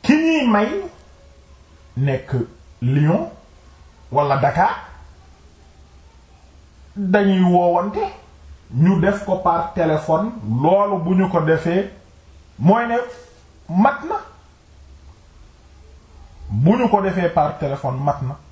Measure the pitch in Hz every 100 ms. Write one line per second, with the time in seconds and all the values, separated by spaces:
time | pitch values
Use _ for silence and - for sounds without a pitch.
0 | - 302 320 320 247 208 220 392 370 -
1 | - - - - - - - - - -
2 | 139 131 - 123 - - - - 127 143
3 | 151 175 339 - - - - - - -
4 | - 131 143 135 135 151 202 - - -
5 | - - - - - - - - - -
6 | - - - - - - - - - 202
7 | 190 202 196 190 180 175 175 175 190 403
8 | 392 - - - - - - 120 170 180
9 | 180 196 - 185 175 170 - 190 160 151
10 | - 165 220 233 104 120 156 196 202 190
11 | 170 185 185 170 156 160 170 180 196 -
12 | - - - - - - 165 226 233 240
13 | 247 - - - - - - 175 254 277
14 | 311 427 - - - _ _ - - -
15 | - - - - - - - - - -
16 | _ - - - - 101 151 247 233 202
17 | 190 175 175 170 151 - 143 139 135 131
18 | 143 - 131 147 -